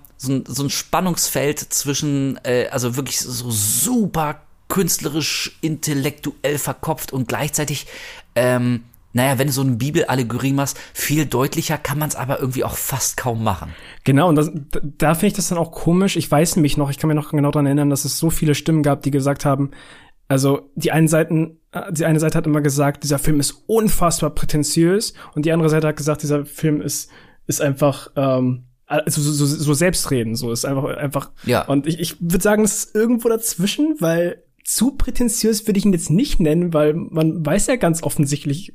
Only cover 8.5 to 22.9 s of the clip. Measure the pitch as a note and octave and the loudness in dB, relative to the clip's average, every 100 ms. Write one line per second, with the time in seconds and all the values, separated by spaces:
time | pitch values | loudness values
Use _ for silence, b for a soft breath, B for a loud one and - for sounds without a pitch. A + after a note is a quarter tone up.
8.5 | B2 B2 A#2+ - - - A#2+ C3 B2 D3 | 2 2 -2 -4 -20 -6 0 2 2 0
9.5 | C3 C3+ A#2 C3+ E3 - B2+ A2+ A#2 C3+ | 0 0 0 0 0 0 0 -2 -2 0
10.5 | C#3 C3+ - B - - D3 D3+ B2 C3+ | 0 -2 -6 B -8 -2 0 0 0 0
11.5 | - - D3+ - C#3 D3+ - B2 C#3 C3 | -2 -4 -4 -4 -4 -4 -4 -4 -2 -2
12.5 | B2+ A2+ - - B2+ - - B2+ A2+ A2 | -2 -4 -4 -6 -4 -4 -4 -4 -2 -2
13.5 | F#2+ D#2 - B B - C3+ F3 D3+ D3+ | -2 -6 -14 B B 2 4 6 4 2
14.5 | D#3 C#3+ - D3+ - D3+ E3 G#3 G3 - | -4 -4 -2 -2 0 2 4 2 0 -2
15.5 | E3+ E3 - D#3+ F3 G3 E3+ - D3 E3+ | 0 -2 -2 2 4 4 0 0 2 2
16.5 | - D3 - C#3+ C#3 D#3 D3+ - D3+ C#3+ | 4 2 2 -2 0 0 0 0 0 2
17.5 | D3 C#3 C#3+ C#3+ C#3 C3+ - D#3+ - D#3 | 2 2 4 2 0 -2 -2 0 2 2
18.5 | C#3+ - D#3+ C#3+ C#3+ C#3 C#3 C3+ C#3 D3 | 0 2 2 2 0 0 0 0 0 0
19.5 | C#3 C#3 B B B B B - C3+ C#3 | 0 -2 B B B B B -2 2 2
20.5 | C#3+ - - E3+ D#3 D#3+ D#3+ D#3+ D#3+ D#3+ | 0 -2 -6 0 4 4 4 2 0 -2
21.5 | - _ F3 - D#3+ E3 D#3 D#3 E3 D#3+ | -6 _ -12 -6 -2 2 2 2 0 0
22.5 | D3+ D3 C#3 C#3+ | 2 2 2 0